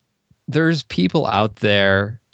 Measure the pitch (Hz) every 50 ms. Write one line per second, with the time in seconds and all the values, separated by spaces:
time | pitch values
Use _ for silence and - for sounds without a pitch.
0 | _ _ _ _ _ _ _ _ _ - 123 151 160 160 165 147 - - - -
1 | 180 185 - 165 - - 107 101 107 107 104 - - 107 101 101 98 98 98 98
2 | 101 104 120 - _ _